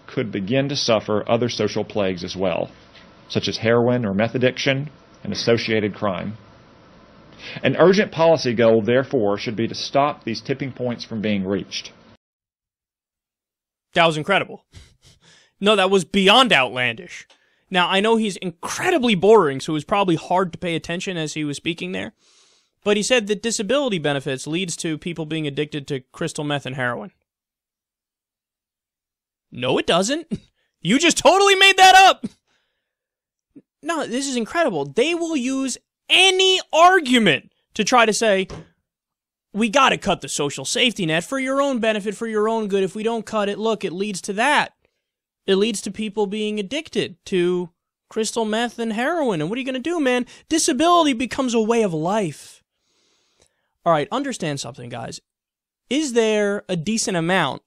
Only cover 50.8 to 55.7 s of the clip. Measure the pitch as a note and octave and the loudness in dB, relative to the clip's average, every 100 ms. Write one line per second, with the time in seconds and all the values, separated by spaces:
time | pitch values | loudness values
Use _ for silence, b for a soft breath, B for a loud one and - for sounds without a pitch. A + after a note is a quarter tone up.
50.8 | E4 F4 D4+ A#3+ B3+ - C4 A3+ A3 A#3 | 4 4 4 0 -2 -4 -2 0 2 2
51.8 | G#3 D#3 E3 A3 E3+ - - - _ _ | 0 -2 -2 -2 -2 -8 -18 -20 _ _
52.8 | _ _ _ _ _ _ _ _ _ _ | _ _ _ _ _ _ _ _ _ _
53.8 | F3 D#3+ C#3 B3+ C#4 A3+ E3 C#3 B2+ B2+ | 0 0 0 -4 -6 -6 -6 -6 -10 -14
54.8 | A#2+ A#2+ B2 E3 - _ _ _ _ | -14 -12 -12 -14 -20 _ _ _ _